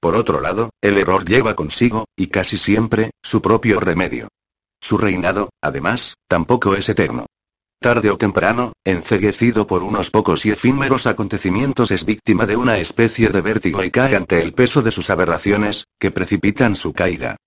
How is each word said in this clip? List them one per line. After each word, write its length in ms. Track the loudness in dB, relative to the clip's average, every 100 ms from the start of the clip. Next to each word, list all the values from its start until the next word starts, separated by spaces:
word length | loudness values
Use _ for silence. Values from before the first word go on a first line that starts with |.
Por 160 | 0 0
otro 260 | 0 0
lado, 260 | 0 -4 -4 0
el 160 | 2 2
error 260 | 4 2
lleva 300 | 4 2 2
consigo, 500 | -2 -4 0 0 0 -10
y 120 | -6 -2
casi 320 | -2 -2 -4
siempre, 540 | 0 0 2 0 -2 -4
su 180 | -4 -2
propio 400 | 2 2 4 2
remedio. 480 | 2 0 -2 -4 -10 _ _ _ _ _
Su 200 | -2 0
reinado, 500 | 0 0 0 -2 -4 _
además, 540 | -6 -4 -4 -4 -6 -14 _
tampoco 460 | -2 2 2 2
es 160 | 0 0
eterno. 340 | 0 0 -2 -10 _ _ _ _ _
Tarde 300 | 0 2 2
o 80 | 2
temprano, 560 | 0 2 0 0 -4 -6
enceguecido 840 | -4 -4 0 0 0 2 0 2 0
por 160 | -2
unos 280 | -2 -4 0
pocos 340 | 0 2 0
y 60 | 0
efímeros 560 | 2 2 2 0 0 0
acontecimientos, 840 | -2 -2 -4 -2 -2 -2 0 0
es 140 | 0
víctima 400 | -2 -4 0 0
de 120 | 2 0
una 200 | 0 0
especie 540 | -2 0 0 2 2
de 100 | 2
vértigo 420 | 0 0 0 -2
y 80 | -2
cae 240 | 0 2
ante 280 | 2 2 0
el 100 | 0
peso 300 | 2 2 2
de 80 | 0
sus 180 | -2 -2
aberraciones, 760 | 0 2 0 0 0 0 -4 -10 _
que 120 | -4
precipitan 640 | -2 -2 0 -2 0 0
su 180 | 0 -6
caída. 440 | -2 -2 -2 -8 -10